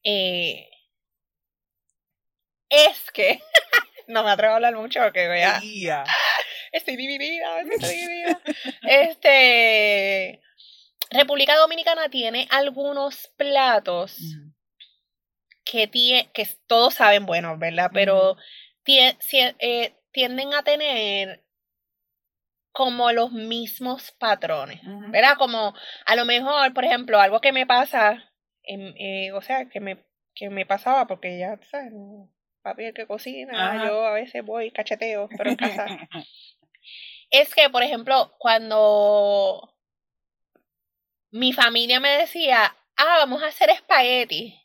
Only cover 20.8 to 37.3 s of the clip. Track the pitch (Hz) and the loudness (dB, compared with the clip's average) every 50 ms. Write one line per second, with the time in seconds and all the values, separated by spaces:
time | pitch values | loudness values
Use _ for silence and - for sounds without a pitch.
20.8 | 302 294 262 226 214 202 202 196 196 190 185 _ _ _ _ _ _ _ _ _ | -2 -4 -4 -4 -4 -4 -4 -6 -6 -8 -12 _ _ _ _ _ _ _ _ _
21.8 | _ _ _ _ _ _ _ _ _ _ _ _ _ _ _ _ _ _ _ - | _ _ _ _ _ _ _ _ _ _ _ _ _ _ _ _ _ _ _ -2
22.8 | 262 254 240 240 240 240 233 233 233 247 240 220 220 226 233 233 233 214 - - | -2 -2 0 0 0 2 2 2 0 -2 -4 -10 -8 -8 -8 -8 -8 -12 -12 -10
23.8 | 254 254 254 262 - - _ _ 240 220 202 196 - 160 160 147 139 143 - - | -8 -10 -10 -10 -14 -20 _ _ -2 -2 -2 -2 -2 -6 -6 -6 -6 -10 -14 -20
24.8 | _ 185 196 202 208 208 220 202 240 269 285 277 277 240 233 226 214 202 - - | _ -18 -18 -16 -14 -2 2 4 4 4 4 4 0 -2 -2 -4 -4 -4 -6 -8
25.8 | - - - - - - 226 240 240 240 240 240 262 269 294 294 269 262 254 262 | -20 -20 -20 -8 -2 0 0 0 2 0 0 0 0 0 0 2 2 0 0 -2
26.8 | 254 233 247 240 247 240 220 202 196 190 208 226 - 269 269 262 254 262 240 247 | 0 0 -2 -2 0 2 4 6 6 6 4 2 2 2 2 2 0 2 2 2
27.8 | 269 262 - 247 214 208 220 233 _ _ _ _ _ _ _ _ _ - 196 196 | 2 0 2 2 2 2 2 0 _ _ _ _ _ _ _ _ _ -14 -14 -14
28.8 | 196 190 - - 202 196 190 190 190 190 196 196 - - 262 269 262 254 _ 202 | -14 -16 -14 -12 -10 -10 -8 -8 -8 -8 -10 -10 -8 -6 -6 -6 -6 _ _ -12
29.8 | 202 196 190 _ _ _ _ _ _ _ _ - 208 - 196 196 190 - 196 196 | -12 -12 -12 _ _ _ _ _ _ _ _ -16 -14 -10 -8 -8 -4 -4 -4 -4
30.8 | - 247 262 269 240 - 190 180 - 180 180 175 180 190 214 208 _ _ - 285 | 0 0 0 0 0 -2 -6 -10 -10 -12 -8 -8 -8 -8 -8 -12 _ _ -14 -14
31.8 | 269 233 220 208 202 202 214 208 196 190 _ _ _ _ _ _ _ 202 - - | -12 -14 -18 -20 -20 -20 -20 -20 -20 _ _ _ _ _ _ _ _ -14 -12 -12
32.8 | 220 226 220 - 220 226 208 214 - 262 262 269 254 269 247 208 185 190 214 220 | -14 -14 -12 -14 -12 _ -12 -12 -12 -14 -14 -14 -14 -10 -6 -4 -4 -4 -4 -4
33.8 | 220 214 208 214 226 220 208 214 247 - - 240 220 208 220 233 226 233 _ - | -4 -4 -4 -2 -2 -2 -4 -4 -6 -8 -12 -14 -12 -10 -8 -8 -8 -8 _ -10
34.8 | 214 - 220 214 226 226 214 202 202 214 220 202 208 247 254 - - 214 202 220 | -8 -8 -6 -6 -6 -6 -6 -8 -8 -10 -10 -6 -4 -4 -4 -2 -4 -6 -4 -6
35.8 | 202 196 196 - 175 _ - 160 - - - - - - _ _ _ _ _ _ | -8 -8 -10 -14 -16 _ -16 -18 -18 -18 -20 -20 -20 -20 _ _ _ _ _ _
36.8 | _ - - - - - - - - _ | _ -20 -20 -20 -20 -20 -20 -20 -8 _